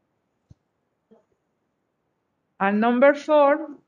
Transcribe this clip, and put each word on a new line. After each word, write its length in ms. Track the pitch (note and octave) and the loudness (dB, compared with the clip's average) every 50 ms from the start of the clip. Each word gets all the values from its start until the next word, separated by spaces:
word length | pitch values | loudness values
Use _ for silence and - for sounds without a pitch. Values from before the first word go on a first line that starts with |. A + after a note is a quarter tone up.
| _ _ _ _ _ _ _ _ _ _ - _ _ _ _ _ _ _ _ _ _ _ A3 _ _ _ _ _ _ _ _ _ _ _ _ _ _ _ _ _ _ _ _ _ _ _ _ _ _ _ _ - | _ _ _ _ _ _ _ _ _ _ -20 _ _ _ _ _ _ _ _ _ _ _ _ _ _ _ _ _ _ _ _ _ _ _ _ _ _ _ _ _ _ _ _ _ _ _ _ _ _ _ _ -6
A 140 | F#3+ G3 G3+ | -4 -2 -2
number 420 | G#3 A3 A#3+ A#3+ B3 C4+ C#4+ D4 | -2 -2 -2 0 2 2 2 2
four, 640 | D4 - - D4+ D4+ C#4+ C#4 D4 D4+ D#4 D4+ C#4+ - _ | 0 -2 -2 0 2 2 2 0 -2 -6 -10 -18 -20 _